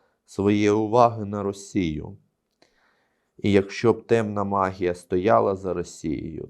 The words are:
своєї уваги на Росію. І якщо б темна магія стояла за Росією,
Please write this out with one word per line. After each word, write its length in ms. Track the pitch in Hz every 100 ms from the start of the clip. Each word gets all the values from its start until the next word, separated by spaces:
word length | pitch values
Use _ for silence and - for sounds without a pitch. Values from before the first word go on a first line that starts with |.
| _ _ _
своєї 440 | - 101 104 104
уваги 560 | 104 107 117 120 110 101
на 180 | 104
Росію. 720 | 98 98 - 107 85 76 80 98 _ _ _ _ _ _ _ _ _ _ _ _
І 140 | 104
якщо 420 | 98 98 - 117
б 140 | 107 -
темна 360 | 117 107 104
магія 520 | 98 101 95 92 90 87
стояла 600 | - 92 95 113 107 98
за 180 | 95
Росією, 760 | 87 87 - 82 67 80 78